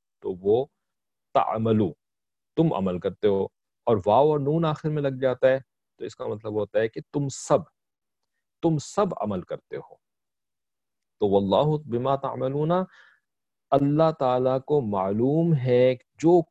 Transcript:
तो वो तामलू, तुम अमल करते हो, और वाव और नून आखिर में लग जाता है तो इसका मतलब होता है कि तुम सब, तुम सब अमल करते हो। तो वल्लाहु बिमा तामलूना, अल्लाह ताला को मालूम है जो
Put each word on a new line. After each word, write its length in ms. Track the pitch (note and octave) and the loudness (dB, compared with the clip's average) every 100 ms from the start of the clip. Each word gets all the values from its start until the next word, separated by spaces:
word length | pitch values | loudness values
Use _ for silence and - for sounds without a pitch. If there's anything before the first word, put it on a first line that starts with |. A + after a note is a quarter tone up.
| _ _ | _ _
तो 120 | G2 | -10
वो 380 | F2+ G2 A2+ D3 _ _ _ _ _ _ C3+ | -4 2 2 0 _ _ _ _ _ _ -2
तामलू, 600 | - A2 A2+ G#2+ F#2 - _ _ _ _ _ - | 0 -2 2 2 0 -4 _ _ _ _ _ 0
तुम 120 | E3 | 0
अमल 300 | - F#2+ F2+ | 0 -2 -4
करते 280 | G2 - G#2+ | -6 -2 0
हो, 260 | G2 G2 - _ _ - | 0 -2 -8 _ _ -2
और 140 | G#2+ G#2 | 0 4
वाव 220 | A2+ D3+ | 4 4
और 120 | D3+ | 0
नून 240 | C#3 D#3+ D#3+ | -2 0 -2
आखिर 260 | D3 D#3 | -4 -4
में 100 | D3+ | -4
लग 180 | C#3 C3 | -4 -2
जाता 260 | C3 B2 C3 | -2 2 2
है 160 | C3 - _ _ _ | 0 -4 _ _ _
तो 60 | - | -14
इसका 220 | - A#2+ | -10 -10
मतलब 260 | G#2+ A2 | -8 -6
होता 260 | G#2+ G2+ G#2 | -6 -2 0
है 80 | A2 | -2
कि 120 | - | -4
तुम 260 | - D3 C#3 | -8 -6 -6
सब, 360 | - - D3 - _ _ _ _ _ _ _ _ _ | -8 -2 -2 -2 _ _ _ _ _ _ _ _ _
तुम 160 | E3+ D3+ | -2 -2
सब 360 | - - G3+ - | -2 -2 -2 -2
अमल 200 | G#2 F#2 | -6 -6
करते 340 | - D2 _ C#2 | -8 -12 _ -14
हो। 240 | - - _ _ _ _ _ _ _ _ _ _ _ _ | -14 -20 _ _ _ _ _ _ _ _ _ _ _ _
तो 80 | G#2 | 0
वल्लाहु 500 | G2 G2 G2 D3 D3+ | 0 2 2 2 -2
बिमा 380 | A2 A#2+ C3 C#3 | -4 -4 -2 -2
तामलूना, 720 | C3+ A#2+ C3 C#3+ D#3 F3+ F#3 _ _ _ _ _ _ _ _ | -4 -6 -6 -4 -2 -2 -4 _ _ _ _ _ _ _ _
अल्लाह 400 | C#3 C#3+ D3+ D#3+ | 0 2 2 2
ताला 460 | D#3 C3 B2+ B2+ C3 | 0 0 0 0 -2
को 220 | - D3 | 0 -2
मालूम 720 | A2 G2+ F#2+ G#2+ B2+ D#3 E3+ | 0 -2 -2 0 0 0 2
है 460 | D3 B2+ B2 B2+ B2+ _ _ | 0 2 4 4 0 _ _
जो 220 | D#3+ F3 E3 | 4 4 2